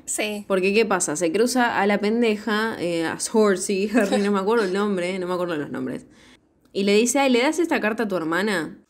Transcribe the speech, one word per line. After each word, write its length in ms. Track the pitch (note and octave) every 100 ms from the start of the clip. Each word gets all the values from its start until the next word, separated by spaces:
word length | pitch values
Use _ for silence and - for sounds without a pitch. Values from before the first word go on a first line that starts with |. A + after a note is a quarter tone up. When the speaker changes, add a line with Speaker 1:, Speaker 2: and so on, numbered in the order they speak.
| -
Speaker 1:
Sí. 400 | - G#3+ G#3 G#3
Speaker 2:
Porque 260 | F#3+ F#3+
¿qué 120 | G3+ G#3+
pasa? 320 | F#3+ E3+ D3+
Se 120 | E3+
cruza 440 | F#3 B3 B3+ A#3+ D#3+
a 40 | G3+
la 100 | G3+
pendeja, 800 | G3+ A#3 A#3 G#3 A#3 G#3+ A3+ E2
eh, 240 | F3 E3+
a 140 | D#3+ - -
Horsey, 580 | A3+ G#3 F#3 F#3+ F#3+ G#3+
<laughs> 320 | A3+ G3+ A#3
no 80 | G3+
me 80 | G3+
acuerdo 240 | F#3+ A#3
el 80 | G3
nombre, 480 | F#3+ G#3 F#3 F3 F#3+
no 80 | F3+
me 60 |
acuerdo 240 | F3+ F3 D#3
los 140 | C#3+
nombres. 340 | B2+ C3 D3+ - - - - _ _ _
Y 120 | G3
le 100 | G3+ G#3
dice, 240 | A#3+ C#4+
"Ay, 120 | C#4
¿le 80 | A#3+
das 180 | C4+ D#4+
esta 220 | E4 C4
carta 220 | G#3 A3+
a 40 | A#3
tu 80 | F3+
hermana?". 640 | D#3+ E3 G#3+ F#3 D#3 -